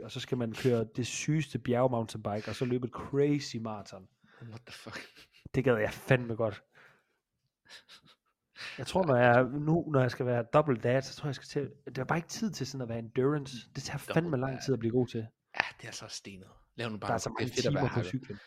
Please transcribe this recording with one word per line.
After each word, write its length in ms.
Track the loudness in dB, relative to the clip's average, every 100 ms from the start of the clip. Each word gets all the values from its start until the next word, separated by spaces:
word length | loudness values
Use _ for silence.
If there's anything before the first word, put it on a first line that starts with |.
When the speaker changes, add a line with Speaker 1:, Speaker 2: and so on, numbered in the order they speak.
Speaker 1:
og 80 | -4
så 80 | -10
skal 180 | -4 -2
man 160 | -2
køre 340 | 0 2 2 0 -4
det 120 | -4
sygeste 520 | -4 0 0 0 -4
bjergmountainbike, 920 | 0 2 4 2 -2 -4 -4 -4 -4
og 40 | -4
så 100 | 0
løbe 200 | 0 -2
et 40 |
crazy 640 | -8 -4 2 2 2 -2 -6
marathon. 500 | -6 -8 -12 -16 -20 _ _ -18
Speaker 2:
What 200 | -16 -16 -16
the 80 |
fuck? 260 | -18 -14 -14 -14 -20 -20 _ -4 2
Speaker 1:
Det 80 |
gad 120 | 4 4
jeg 160 | 2
fandme 420 | 0 2 2 2 -2
godt. 280 | -2 -2 _ _ -20 _ _ _ _ _ _ _ -20 -20 _ -20 _ _ _ _ _ -16 -14 -10
Jeg 100 | -2
tror, 180 | 2 6
når 100 | 8
jeg, 280 | 10 8
nu, 420 | 6 2 2 2 4
når 80 | 4
jeg 100 | 4
skal 140 | 2 0
være 200 | 0 4
double 240 | 4 4 2
dad, 220 | 2 2
så 140 | 0 -8
tror 80 | -8
jeg, 20 |
jeg 80 | -8
skal 120 | -6
til... 240 | -6 -6 -8 -12
Det 120 | -6
er 60 |
bare 140 | -2 -2
ikke 100 | -4
tid 220 | -6 -6
til 160 | -4 -8
sådan 140 | -6
at 80 | -6
være 100 | -6
endurance. 580 | -4 2 2 2 -4 -12 -14 -12
Det 80 |
tager 140 | -8 -8
Speaker 2:
Double 160 | -2
Speaker 1:
fandme 240 | 0 2 0
lang 160 | -2
Speaker 2:
dad. 80 | -4 -2
Speaker 1:
tid 80 |
at 60 | 0
blive 120 | 2
god 160 | 2 0
til. 120 | -2
Speaker 2:
Ja, 420 | -8 _ _ -6 -4 -6
det 60 |
er 40 | -14
altså 180 | -14 -12
også 120 | -14
stenet. 300 | -14 -16 -18 -20 _ -8
Lav 140 | -6
nu 80 | -6
bare, 100 | -4
Speaker 1:
Der 60 |
er 40 | -2
så 120 | -4
Speaker 2:
det 60 | -4
er 80 |
Speaker 1:
mange 100 | -4 0
Speaker 2:
fedt 100 | 0
at 80 |
være 80 | 2
Speaker 1:
timer 80 | 0
på 40 |
Speaker 2:
hacker. 160 | -2 -2
Speaker 1:
cyklen. 300 | -4 -8 -14